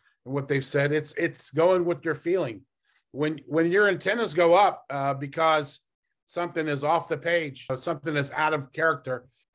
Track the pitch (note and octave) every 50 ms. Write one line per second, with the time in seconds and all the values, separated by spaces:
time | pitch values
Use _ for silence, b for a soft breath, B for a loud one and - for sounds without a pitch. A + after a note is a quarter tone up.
0 | _ _ _ _ _ B2 C3+ C#3+ C#3 C#3 C#3+ C#3 C3+ - - C#3+ C#3 D3 D3 D#3
1 | D3+ D3 - - E3+ E3 - - - - - C#3+ D#3+ F3+ F#3 F#3 F3 E3+ E3+ C#3
2 | - E3 D3+ C#3 - E3+ F3+ F#3+ E3 B2+ A2 G2 - _ _ _ _ _ _ _
3 | _ _ - B2+ D3 D#3 D#3 D3+ - - C#3+ D#3+ E3 E3+ F3 G3+ G#3 G3+ F#3 D3
4 | - F#3 G#3 A#3+ A3+ F#3 D3 E3 F3 E3+ E3+ F#3+ G#3 F#3 - - - _ C3+ C#3+
5 | C#3 C#3 C#3 C3+ C#3+ C#3+ C#3 E3 D#3+ D#3+ D#3+ D#3 D3 C#3 - - _ _ _ _
6 | _ _ _ _ _ _ - F3 F3 E3+ - E3+ D#3 D#3 D3 C3+ C#3+ D3 E3 E3
7 | D#3 - E3 C#3 - E3+ E3+ E3+ D#3+ C#3+ C3+ - - - C3 C3 - F3 E3 C#3+
8 | - D#3+ D3+ C#3+ C#3 C#3 B2 C3+ D#3 D#3 D#3 D3 C#3 - _ D#3 D#3+ E3 D3+ C3
9 | _ C3 B2+ B2 - _ _ _ _ _ _